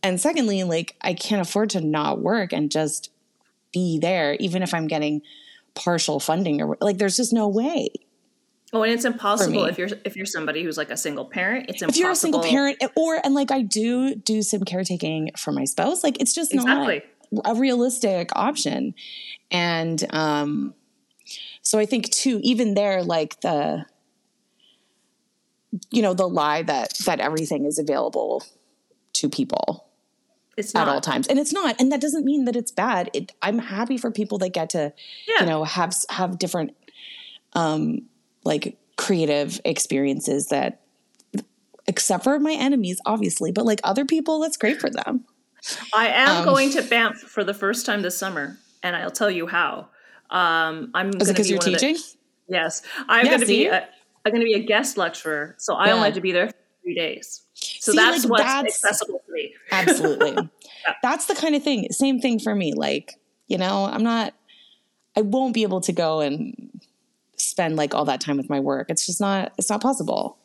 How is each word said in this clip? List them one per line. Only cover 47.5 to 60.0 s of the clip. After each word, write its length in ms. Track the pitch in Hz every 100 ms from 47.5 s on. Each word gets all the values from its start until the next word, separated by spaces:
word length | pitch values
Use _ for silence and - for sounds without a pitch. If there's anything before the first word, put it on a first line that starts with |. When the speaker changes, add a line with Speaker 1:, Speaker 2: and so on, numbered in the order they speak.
Speaker 2:
first 320 | 202 196 214 -
time 160 | 208
this 140 | 180 180
summer, 400 | 190 170 139 139 _ _
and 120 | 180
I'll 160 | 175 170
tell 200 | - 208
you 160 | 185 170
how. 420 | 180 156 - - _ - - _
Um, 600 | 180 175 165 160 160 -
I'm 140 | - 190
Speaker 1:
Is 60 |
it 40 | 196 190
Speaker 2:
gonna 20 |
Speaker 1:
'cause 120 | 196 208
Speaker 2:
be 40 |
Speaker 1:
you're 80 | 190
Speaker 2:
one 80 | 180
of 40 |
the 60 | 175
Speaker 1:
teaching? 180 | 269 320 - - _ _ _
Speaker 2:
Yes. 340 | 180 165 - - - 269
I'm 160 | 226
Speaker 1:
Yeah, 80 | 240
Speaker 2:
gonna 140 | 262 214
be 160 | 233
Speaker 1:
see? 20 | -
Speaker 2:
a, 220 | 185 - - _ _
I'm 80 | -
gonna 120 | 233
be 100 | 233
a 40 | 214
guest 340 | 226 214 277 -
lecturer, 560 | 170 - 160 151 151 -
so 160 | -
I 160 | 180 196
only 100 | 226
Speaker 1:
Yeah. 40 | 208
Speaker 2:
have 80 |
to 60 | 190
be 120 | 180
there 160 | 180 214
for 60 | - _ _
three 120 | 180
days. 480 | 170 165 - - - _
So 380 | - - - -
Speaker 1:
See, 40 | 208
Speaker 2:
that's 260 | 226 311
Speaker 1:
like, 60 | 233
Speaker 2:
what's 140 | 226
Speaker 1:
that's 400 | 233 269 277 -
Speaker 2:
accessible 380 | 202 208 214 180 _
to 60 |
me. 220 | 165 143 -
<laughs> 100 | -
Speaker 1:
Absolutely. 600 | 190 185 -